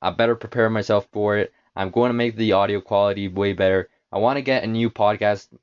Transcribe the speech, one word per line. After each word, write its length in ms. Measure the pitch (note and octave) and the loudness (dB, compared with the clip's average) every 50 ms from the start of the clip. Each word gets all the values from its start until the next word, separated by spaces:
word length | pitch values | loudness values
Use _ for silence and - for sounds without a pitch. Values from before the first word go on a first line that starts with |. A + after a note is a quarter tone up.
I 100 | E2 E2+ | -6 -4
better 240 | E2+ - A#2 A#2 A#2 | -2 0 0 0 0
prepare 340 | A#2 - G#2+ - B2 A2+ A2 | -2 -6 -6 -2 0 0 0
myself 380 | A2+ G#2+ G2 - G#2+ G2+ - _ | 0 -2 0 0 0 0 0 _
for 260 | - G#2 G#2 G#2 G#2 | -4 -2 0 0 0
it. 160 | G#2 - - _ _ _ _ - | 0 -2 -4 _ _ _ _ -8
I'm 140 | F#2+ F#2+ F#2+ | -6 -6 -2
going 200 | F2 A#2 A#2+ B2 | 0 0 0 2
to 40 | A#2 | 0
make 220 | A#2 A#2+ A#2+ A2 | 0 -2 -2 -2
the 180 | A2 A2+ G#2+ F#2+ | -2 0 2 2
audio 280 | F#2+ G2+ G2 G#2 G2 | 2 2 2 -2 -4
quality 460 | - - G#2+ G2+ G2+ G2+ G2 G2+ G2+ | -4 0 2 2 2 2 0 -2 -4
way 260 | F#2+ F#2 G2 G2+ G2+ G2 | -6 -2 -2 0 0 0
better. 360 | F#2+ G2 F#2+ F#2+ F#2 F2 - _ _ _ - | 2 2 2 2 2 0 -4 _ _ _ -8
I 80 | - G2 | -4 0
wanna 220 | G#2+ B2 C#3 C#3+ | 0 0 0 0
get 220 | B2 C3 C3 B2+ - | -2 -2 -2 -2 -2
a 40 | |
new 240 | A2 A2+ A2+ A#2 A2+ | -2 -2 0 -2 -2
podcast, 560 | - - G#2+ G#2 G#2+ G#2 G#2+ G#2 G#2 G2 - _ _ - | 0 0 0 2 2 2 0 0 0 -2 -6 _ _ -20